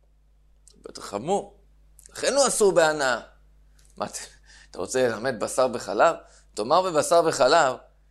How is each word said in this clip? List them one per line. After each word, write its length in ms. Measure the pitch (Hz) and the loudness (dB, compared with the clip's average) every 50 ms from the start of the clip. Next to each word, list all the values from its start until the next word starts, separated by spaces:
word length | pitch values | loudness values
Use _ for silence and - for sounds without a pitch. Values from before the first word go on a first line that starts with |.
| _ _ _ _ _ _ _ _ _ _ _ _ _ _ _ _ - - - | _ _ _ _ _ _ _ _ _ _ _ _ _ _ _ _ -20 -20 -18
זה 60 | - | -18
חמור. 580 | - - - 101 113 160 202 196 - - - _ _ _ _ _ _ _ _ _ - - | -14 -8 -8 -6 -4 -2 -2 -2 -4 -6 -16 _ _ _ _ _ _ _ _ _ -20 -20
לכן 240 | - - - - 240 | -12 -6 -2 0 2
הוא 140 | 285 269 226 | 2 2 2
אסור 240 | - - 214 196 | 2 2 2 2
בהנאה. 480 | 170 170 165 156 156 151 139 131 120 107 - - _ _ _ _ _ _ _ _ _ _ _ _ _ - | 4 4 4 4 2 0 0 0 -2 -2 -4 -12 _ _ _ _ _ _ _ _ _ _ _ _ _ -10
מה, 80 | - | -10
אתה, 140 | - - - - - - _ _ _ - - - _ | -10 -10 -14 -16 -18 -20 _ _ _ -20 -20 -20 _
אתה 80 | - - | -12 -10
רוצה 280 | 90 95 - 127 127 120 | -8 -6 -2 0 0 0
ללמד 320 | 113 104 113 135 123 101 | 0 -2 -4 -6 -6 -6
בשר 280 | 104 - - - 131 131 | -6 -6 -2 0 0 0
בחלב? 480 | 110 - - 98 98 110 143 170 156 - - - _ _ _ _ - | -2 -4 -8 -4 0 2 2 2 2 0 -8 -20 _ _ _ _ -8
תאמר 280 | - 104 123 151 180 | -6 -2 0 2 2
בבשר 400 | 185 185 165 151 135 - 170 170 | 2 2 0 0 0 2 4 2
בחלב, 540 | 165 160 139 - 127 127 156 170 151 131 123 - - _ _ _ _ _ | 2 2 2 2 2 4 4 4 4 2 0 -4 -10 _ _ _ _ _